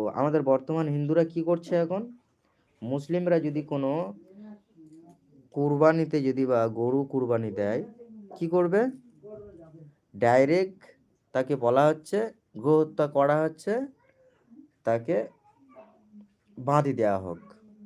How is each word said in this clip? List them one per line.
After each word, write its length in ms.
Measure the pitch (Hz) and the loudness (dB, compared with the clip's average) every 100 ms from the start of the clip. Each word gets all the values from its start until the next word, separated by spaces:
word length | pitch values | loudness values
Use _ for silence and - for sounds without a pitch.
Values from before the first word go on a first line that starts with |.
| 107 | -2
আমাদের 340 | 117 147 151 | -2 0 0
বর্তমান 440 | 135 131 131 160 156 | 2 0 0 -4 -2
হিন্দুরা 360 | 147 147 160 | -2 0 0
কি 160 | 165 170 | 0 -2
করছে 300 | 160 170 175 175 | -2 -2 0 -2
এখন? 260 | 170 190 240 - _ _ _ _ _ - | -2 -4 -8 -16 _ _ _ _ _ -12
মুসলিমরা 560 | 117 139 143 175 180 165 | -6 -6 -4 -2 0 0
যদি 240 | 151 147 | 0 -4
কোনো 280 | 147 143 135 156 190 202 180 196 208 208 _ 165 156 160 165 - _ - _ | -4 -4 -2 -4 -6 -10 -20 -20 -20 -20 _ -20 -20 -20 -20 -20 _ -20 _
কুরবানিতে 640 | 143 143 143 156 165 156 156 | -2 0 6 6 6 2 0
যদি 220 | 135 127 127 | 0 0 2
বা 140 | 120 113 | 2 2
গরু 340 | 110 120 135 | 0 0 0
কুরবানি 460 | 139 135 120 117 110 | -2 -2 0 0 -2
দেয়, 320 | 98 101 123 214 - - - - | -2 -2 -2 -6 -16 -20 -20 -18
কি 120 | - 170 | -8 -2
করবে? 320 | 180 175 196 254 262 - _ 202 214 202 233 160 160 - _ _ 104 | 0 2 2 0 -4 -16 _ -20 -18 -18 -20 -20 -20 -20 _ _ 0
ডাইরেক্ট 640 | 117 127 139 180 190 190 - _ _ _ _ | 4 4 4 2 -2 -8 -20 _ _ _ _
তাকে 200 | 127 131 135 | -4 -2 -2
বলা 260 | 120 131 151 | 2 4 4
হচ্ছে, 320 | 156 - 208 220 - _ 107 | 2 -4 -4 -4 -8 _ -4
গো 160 | 135 156 | 2 2
হত্যা 280 | 156 - 147 | 2 -2 0
করা 300 | 139 143 151 | 2 2 2
হচ্ছে, 300 | 160 156 202 233 277 _ _ _ _ _ _ - - _ | 0 -4 -6 -4 -6 _ _ _ _ _ _ -20 -20 _
তাকে 320 | 113 117 120 190 - _ _ _ _ - 208 _ _ - - _ _ - | -2 -2 -2 -4 -4 _ _ _ _ -20 -20 _ _ -20 -20 _ _ -10
বাঁধি 340 | 127 147 143 | 0 2 2
দেওয়া 260 | 120 107 98 | 2 0 0
হোক, 220 | 92 85 - - - - | -4 -12 -16 -20 -20 -20